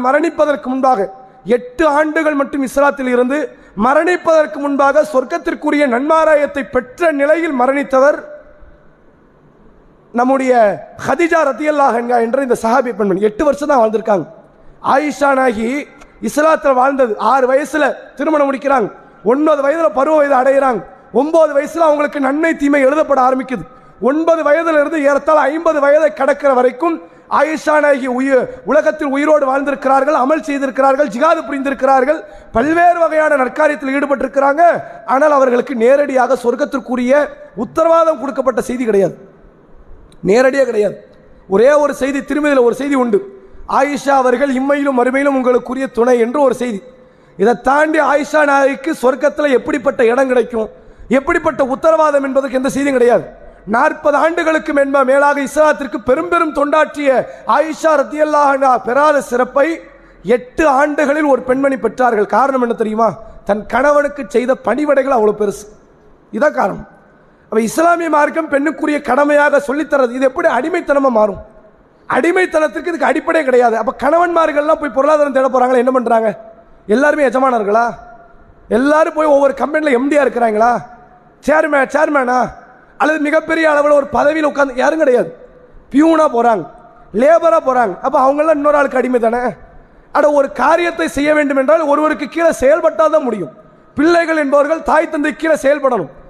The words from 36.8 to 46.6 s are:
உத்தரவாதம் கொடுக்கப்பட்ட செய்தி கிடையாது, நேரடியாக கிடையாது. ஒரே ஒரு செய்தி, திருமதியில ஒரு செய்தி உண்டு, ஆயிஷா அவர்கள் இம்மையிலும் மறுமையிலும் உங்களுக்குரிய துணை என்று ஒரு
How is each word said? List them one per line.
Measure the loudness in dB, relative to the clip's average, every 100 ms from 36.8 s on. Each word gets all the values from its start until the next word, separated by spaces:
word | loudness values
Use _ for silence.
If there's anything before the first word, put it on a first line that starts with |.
| -6 -4 0 0 0 -6 -16 -12
உத்தரவாதம் | -6 0 2 4 2 0
கொடுக்கப்பட்ட | -4 -4 -2 -2 -4
செய்தி | -4 -2
கிடையாது, | 0 0 -4 -16 -20 -20 _ _ -20 -20 -20 -20 -6 0
நேரடியாக | 2 2 2 0
கிடையாது. | 0 -2 -4 -14 -20 -20 -20 -4
ஒரே | 2 4 4
ஒரு | 2 -2
செய்தி, | -4 -4 -4
திருமதியில | -2 0 2 2
ஒரு | 0
செய்தி | -2 -2
உண்டு, | 0 -2 -2 -14 -20 -18 -4 -2
ஆயிஷா | 0 -2 0 2
அவர்கள் | 2 0 0 -2
இம்மையிலும் | 0 0 0 0
மறுமையிலும் | 0 0 0 0
உங்களுக்குரிய | 0 0 -2 -6 -6 -2
துணை | 0 2 0
என்று | 2 0
ஒரு | 0